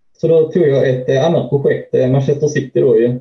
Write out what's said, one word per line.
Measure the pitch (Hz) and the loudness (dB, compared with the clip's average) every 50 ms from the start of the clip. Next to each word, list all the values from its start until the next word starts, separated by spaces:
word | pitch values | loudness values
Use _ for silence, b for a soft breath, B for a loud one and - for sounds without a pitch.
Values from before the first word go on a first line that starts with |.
| _ _ _ _ | _ _ _ _
Så | - | -2
då | 156 165 160 156 156 | 0 2 2 2 2
tog | - 180 165 | 0 0 2
jag | 143 135 127 123 135 | 2 2 2 0 0
ett, | 127 127 - 135 | -2 -2 -2 -2
eh, | 135 131 156 | -2 0 0
annat | 170 170 135 - - | 0 0 -2 -2 -2
projekt, | 139 135 - 156 - - - - - | -2 0 0 0 -2 -2 -4 -4 -2
eh, | 135 127 127 | 0 0 2
Manchester | 135 139 131 151 143 143 151 | 0 0 0 -2 -2 -2 -2
City | 143 - 147 - - - - | -2 -2 -4 -6 -4 -2 0
då | 143 131 113 110 | 2 2 2 2
ju. | 117 123 127 123 | 2 0 -2 -4